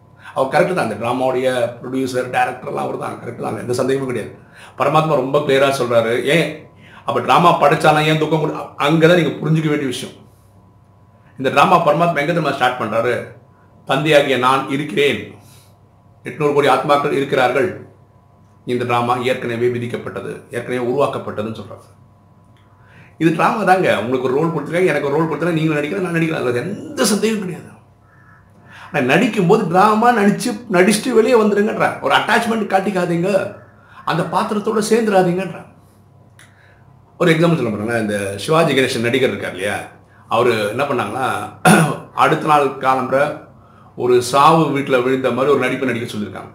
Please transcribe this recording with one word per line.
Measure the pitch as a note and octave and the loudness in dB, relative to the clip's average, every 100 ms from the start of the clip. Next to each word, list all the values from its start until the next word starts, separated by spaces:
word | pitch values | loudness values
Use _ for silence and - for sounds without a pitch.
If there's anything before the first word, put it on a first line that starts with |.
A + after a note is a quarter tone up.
| _ - - | _ -20 -8
அவர் | C#3 C3 | -2 0
கரெக்ட் | D3 - | 2 0
தான், | F3 A2+ | 0 -4
இந்த | G2+ | -4
டிராமாவுடைய | A#2 B2+ C3 B2+ C3 B2 A#2 | -4 -2 0 0 0 0 -4
ப்ரொடியூசர், | - B2+ C3 C3 B2+ B2 | -6 -8 -4 -2 -4 -2
டைரக்டர்லாம் | B2+ B2+ - C#3+ C#3+ | -2 -2 -4 -8 -6
அவர் | C3 - | -6 -6
தான், | B2 G#2+ | -8 -10
கரெக்ட் | A#2+ A#2+ | -12 -8
தான், | C3+ A2 | -8 -6
எந்த | A#2 | -4
சந்தேகமும் | B2 C3 C3+ B2+ | -2 0 0 -2
கிடையாது. | A2+ F#2 - - - - - | -6 -8 -14 -20 -20 -16 -2
பரமாத்மா | C3 D#3 D#3 | 2 2 2
ரொம்ப | C#3 C3 D3 | 0 2 0
கிளியரா | C#3 C3+ C#3 C3+ | 2 2 2 2
சொல்றாரு. | A#2+ A#2 A2+ B2 | 2 2 2 0
ஏன் | B2+ D#3+ C#3 - - - - - | 2 0 0 -6 -18 -20 -20 -10
அப்ப | - B2 | -4 -2
டிராமா | B2 D3 E3+ - | 2 4 4 4
படைச்சாலும் | C#3+ D#3+ D#3+ D3+ D3+ | 2 4 4 4 2
ஏன் | D#3 | 0
துக்கம் | D3+ D#3+ | 0 0
கொடு-, | D3+ - - - | -2 -4 -10 -4
அங்கதான் | C#3+ D#3+ D#3+ F3+ | 0 4 6 6
நீங்க | C#3+ | 2
புரிஞ்சுக்க | - D#3 D#3+ D#3 | -2 0 0 0
வேண்டிய | D3 C3+ | -2 -2
விஷயம். | - G2+ - - _ _ _ _ _ _ _ _ _ _ - | -6 -12 -16 -20 _ _ _ _ _ _ _ _ _ _ -6
இந்த | C3 | 0
டிராமா | C3+ F3 F3 D#3+ | 2 4 4 4
பரமாத்மா | D3+ E3+ C#3+ | 2 2 0
எங்க | D3+ | -2
தெரியுமா | E3+ C#3 | -2 -2
ஸ்டார்ட் | C3 B2+ B2 | 0 -2 -2
பண்றாரு? | G#2+ A2+ A#2+ G#2+ - - - _ _ _ - | -4 -2 0 -2 -6 -18 -20 _ _ _ -4
"தந்தையாகிய | C#3 D#3 D3 C3+ B2 | -2 2 2 2 0
நான் | B2+ C#3 D3 | 2 0 -2
இருக்கிறேன், | C#3 D3+ E3+ C#3+ G#2 - - - - _ _ _ _ _ _ | -6 -4 0 0 -2 -8 -18 -20 -20 _ _ _ _ _ _
எட்நூறு | - B2 D3 | -14 -2 0
கோடி | C#3 C#3 | 2 2
ஆத்மாக்கள் | C3+ D3+ C#3+ D3 | 2 2 0 0
இருக்கிறார்கள், | C#3+ C#3 C3+ B2 C3+ A2 - - - _ _ _ _ _ _ - | -2 0 0 2 2 -2 -4 -16 -20 _ _ _ _ _ _ -6
இந்த | B2 | -4
டிராமா | A#2+ A#2+ A#2+ B2+ | 0 0 0 0
ஏற்கனவே | B2 A2 A#2+ A#2 B2 | 0 -2 -4 -2 -2
விதிக்கப்பட்டது, | A#2+ A#2 G#2+ G#2 G2 - - - | -2 -6 -8 -8 -10 -10 -12 -10
ஏற்கனவே | A#2+ B2 B2 | -10 -6 -4
உருவாக்கப்பட்டதுன்னு" | A#2+ - C#3 B2 G#2 G2+ A2 A2 | -2 0 -2 -2 -8 -8 -8 -10
சொல்றாரு. | G2+ - - _ _ _ _ _ _ _ _ _ - - - - | -14 -20 -20 _ _ _ _ _ _ _ _ _ -20 -20 -20 -2
இது | E3 | 0
டிராமா | E3 F#3 A#3 | 2 0 0
தாங்க. | F#3 F#3 C#3+ G#2 | 2 2 2 0
உங்களுக்கு | A2+ C3 B2+ | 0 -2 0
ஒரு | C#3 | 0
ரோல் | E3 | 0
கொடுத்துருக்காங்க, | D#3+ C3+ E3+ F3+ | -2 -4 0 0
எனக்கு | D3 C#3+ | 0 -2
ஒரு | D3 | 0
ரோல் | D#3+ | -2
கொடுத்துருக்காங்க, | C#3+ E3+ D#3+ | -2 -2 0
நீங்களும் | D#3+ D3 | 0 0
நடிக்கலாம், | D3 G3 F3 | -2 -4 -2
நான் | |
நடிக்கலாம், | E3 E3 C#3+ | -2 -2 -2
அதுல | B2 A#2+ | -2 -2
எந்த | E3 G#3+ - - | -4 -8 -10 -2
சந்தேகமும் | G#3+ G3 G#3+ G#3 | 0 0 0 -2
கிடையாது. | F3+ D#3 - - _ _ _ _ - - _ _ - - - | -6 -10 -16 -20 _ _ _ _ -20 -20 _ _ -20 -20 -6
ஆனா | C#3+ B2+ | -2 2
நடிக்கும்போது | D3 A#3 G#3+ E3+ A3 F3 | 2 2 2 4 2 4
டிராமா | F3+ G#3+ G#3+ A#3+ | 4 4 6 4
நடிச்சு, | A#3 G3+ - B3 G#3+ - | 4 2 2 -4 -6 0
நடிச்சுட்டு | F3+ G3 G#3+ C4 | 2 4 2 2
வெளியே | A3 B3 A#3+ | 2 4 4
வந்துருங்கன்ற | G#3+ G3+ G#3+ F#3 C3+ - | 4 2 0 0 -2 -2
ஒரு | C3+ | 0
அட்டாச்மெண்ட் | C#3 - A3+ G#3+ A3+ G3 | 0 2 0 0 -2 0
காட்டிக்காதீங்க, | F#3+ F#3+ F#3 E3+ E3+ F#3 F#3+ - - - - - - | 0 0 -2 -2 0 0 0 -2 -10 -20 -20 -20 -10
அந்த | - D#3+ | -4 -2
பாத்திரத்தோட | E3 F#3 G#3+ G#3 A3 G#3+ G#3+ | -2 -4 -2 -4 -2 -2 0
சேர்ந்துடாதீங்கன்ற. | A3 G#3+ F#3+ F3 F3+ F#3 - - - _ _ _ _ _ - - _ _ _ _ _ _ - | 0 4 2 2 0 -6 -10 -18 -20 _ _ _ _ _ -20 -20 _ _ _ _ _ _ -2
ஒரு | F3 | 0
எக்ஸாம்பிள் | D#3+ E3+ D3+ | 2 2 0
சொல்ல | A#2 | -2
போறேன்னா, | G#2 A2 A#2 | -4 -4 -4
இந்த | G#2 G#2 G2 G2+ | -2 -4 -6 -8
சிவாஜி | D3 D#3+ D#3+ | -2 0 2
கணேசன் | C3+ C3 A#2+ A#2 | 2 0 -2 -2
நடிகர் | C3 B2 | 0 0
இருக்கார் | G2 F#2 | -2 -8
இல்லையா, | F2 G2+ F#2 - - _ - - | -6 -6 -6 -10 -20 _ -20 -4
அவரு | A2 B2 A2 G#2 | 0 0 0 -2
என்ன | A#2+ | -4
பண்ணாங்கன்னா, | C#3+ B2 G#2 B2 A#2+ G2+ G#2+ - - | -4 -4 -6 -4 -4 -6 -10 -2 4
<clears throat> | G#3 D3 - - | 4 2 -4 -8
அடுத்த | - C3+ D3+ D#3 | 0 2 2 2
நாள் | D3 C#3 | 2 2
காலம்புற | C3+ C3 C3 B2 C3+ D3+ D3+ - - - - - - | -2 -2 0 0 0 0 -4 -16 -20 -20 -20 -18 -4
ஒரு | B2 B2 | 2 2
சாவு | A#2+ C#3 D3+ E3 | 4 4 6 6
வீட்டுல | D3 C#3 C3 B2+ | 2 0 0 0
விழுந்த | B2+ C3 B2+ | 2 0 0
மாதிரி | A#2+ G#2+ | 0 2
ஒரு | C3 | 2
நடிப்பு | B2+ C3 B2+ | 0 -2 -4
நடிக்க | A#2 A#2 | -4 -6
சொல்லியிருக்காங்க. | G#2+ G2+ F#2+ - | -8 -10 -12 -16